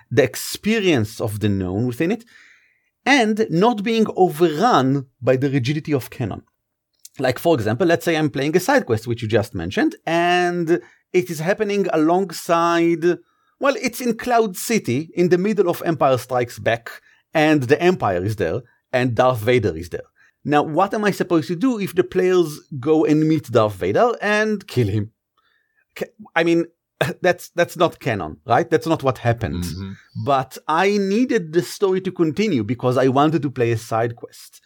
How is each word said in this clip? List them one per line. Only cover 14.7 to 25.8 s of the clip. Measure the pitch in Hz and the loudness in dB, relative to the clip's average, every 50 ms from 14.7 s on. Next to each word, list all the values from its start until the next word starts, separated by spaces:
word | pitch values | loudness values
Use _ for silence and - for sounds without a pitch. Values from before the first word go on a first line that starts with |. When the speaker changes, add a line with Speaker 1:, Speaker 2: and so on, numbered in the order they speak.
| 226 202 - - 117 135 160 160 - | 0 0 0 0 -2 -4 -4 -4 -2
Speaker 1:
in | 170 175 170 | 0 2 4
the | 180 175 | 4 2
middle | 185 214 220 196 190 175 | 2 2 2 2 2 0
of | 170 - - | 0 -2 -2
Empire | 170 165 123 156 139 131 120 | -4 0 2 2 2 2 2
Strikes | - - 127 123 123 117 - - | 0 -2 -2 -2 -2 -4 -6 -6
Back, | 101 117 113 117 - - - - _ _ _ _ _ _ - | -2 -2 -2 -2 -4 -10 -18 -20 _ _ _ _ _ _ 0
and | 160 151 156 156 147 127 | 2 4 4 4 2 2
the | 113 151 - | 2 2 4
Empire | 175 180 185 - 127 107 92 87 92 | 4 2 2 2 0 0 0 0 -2
is | 107 107 104 | -2 -2 -2
there, | 95 80 92 117 - _ _ _ _ _ - | -2 -2 -2 -4 -8 _ _ _ _ _ -2
and | 123 127 131 113 | -2 -2 0 2
Darth | 117 127 127 123 110 | 2 2 2 2 0
Vader | 101 117 123 123 104 95 80 | 0 2 2 2 2 0 -2
is | 80 82 82 | -4 -8 -10
there. | - - - _ _ _ _ _ _ _ - | -12 -12 -12 _ _ _ _ _ _ _ -4
Now, | 139 147 147 - | 0 2 2 2
what | 156 151 165 190 208 - | 2 0 0 0 0 0
am | 214 208 | 0 0
I | 202 | 0
supposed | - - - - 180 160 147 - | 0 0 0 0 0 0 0 -2
to | 180 | -4
do | 165 226 269 240 208 | -2 0 0 0 -2
if | 196 - - | -4 -4 -2
the | 175 175 | -2 -2
players | 180 - 185 185 185 185 185 170 151 151 - - - 156 131 | -2 0 0 0 2 2 2 2 0 -4 -12 -16 -14 -12 -4
go | 120 156 156 156 165 | 0 2 2 4 4
and | - 151 156 156 156 | 4 2 2 2 2
meet | 160 151 - - | 2 0 0 0
Darth | 117 117 107 107 101 | 2 2 2 2 0
Vader | 92 92 90 107 170 226 247 220 - | -2 -2 0 2 2 2 0 0 -2
and | 175 202 208 208 214 220 214 202 - | -2 -2 0 0 0 -2 -4 -6 -8
kill | - - 127 117 95 | -4 -2 -2 0 0
him? | 87 107 107 110 _ _ _ _ _ _ _ _ _ _ _ _ _ _ | 0 -4 -4 -6 _ _ _ _ _ _ _ _ _ _ _ _ _ _